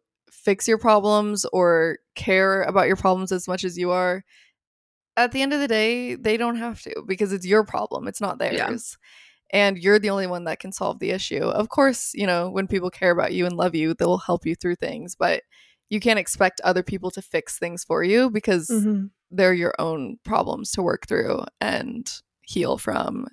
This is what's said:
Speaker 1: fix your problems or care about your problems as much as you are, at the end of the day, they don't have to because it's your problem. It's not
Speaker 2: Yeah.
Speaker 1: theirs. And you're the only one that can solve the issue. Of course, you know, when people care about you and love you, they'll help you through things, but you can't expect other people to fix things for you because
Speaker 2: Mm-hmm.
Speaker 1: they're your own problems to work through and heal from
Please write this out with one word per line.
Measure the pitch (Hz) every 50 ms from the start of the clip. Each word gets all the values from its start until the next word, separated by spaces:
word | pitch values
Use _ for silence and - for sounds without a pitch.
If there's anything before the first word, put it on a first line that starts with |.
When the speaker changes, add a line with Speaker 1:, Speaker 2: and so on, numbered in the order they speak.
| _ _ _ _ _ _
Speaker 1:
fix | - - - 208 190 - -
your | 233 220 220
problems | - 226 214 208 196 208 208 208 208 208 208 196 - -
or | - 185 180 170 165 165 160 165 - - _ _ -
care | - - 240 190 185 190 190 190 196
about | - 160 185 196 -
your | 139 190
problems | - - 185 180 185 190 175
as | 190 175 -
much | 185 180 180 185
as | 180 170 175
you | 175 180
are, | 180 180 180 180 180 190 - _ _ _ _ _ _ _ _ _ _ _ _ _ _ _ _ _ -
at | 226 247 233
the | 254 269
end | 269 277
of | 294 285
the | 285 233
day, | 220 214 214 226 240 247 247 247 -
they | - - 214 220
don't | 233 240 233 233
have | 226 233 240 220 -
to | - - - - 73
because | - 190 185 208 185
it's | 196 185 185
your | 180 208 214 202
problem. | - - - 214 - - - - 196
It's | - -
not | 208 185 - -
Speaker 2:
Yeah. | - - - - -
Speaker 1:
theirs. | - 247 233 - - - _ _ - - - - - _ _ _ -
And | - 202 202 196 196 175
you're | 170 196 208 214
the | 196 202
only | 196 196 190
one | 180 180 175 175
that | 160 - -
can | - 190
solve | - - 190 - - 190
the | - -
issue. | 180 196 - - - - -
Of | - - - 220 -
course, | - 302 269 269 240 - - - -
you | 196 202
know, | 185 175 175 175 185
when | 190 190 190
people | - 208 185 180 180
care | - - 190 180
about | 175 175 - -
you | 185 180 175
and | 180 175
love | 170 175 180 175
you, | 160 156 160 165
they'll | - 170 175 180 185
help | - - 175 - -
you | 160 170
through | - - 175 175
things, | - - 156 165 - 165 180 -
but | - 180 175 170 - - _ _ _ _ _ _ _ _ -
you | 208 208
can't | - 233 220 202
expect | 175 - - - 196 185 - -
other | - 180 180 190
people | 180 - 196 185 180 180
to | - 196
fix | - - - 160 - - - -
things | 175 175 170 175 -
for | - - -
you | 170 180 214 240 262 254
because | 208 214 - 220 185 170 156 -
Speaker 2:
Mm-hmm. | 233 214 208 214 208 196 196 196 _ _ _ -
Speaker 1:
they're | 180 190 185 185 180
your | 175 170 - - -
own | - 165 160 147 127 98 - - -
problems | 190 220 - - - - - 196 -
to | - 202
work | 180 170 - - -
through | - - - - - - - - - _ -
and | - - - - - - - 240 - - - - _ _ _ _
heal | _ - - 180 156 - 135 -
from | - - - - - - - - - -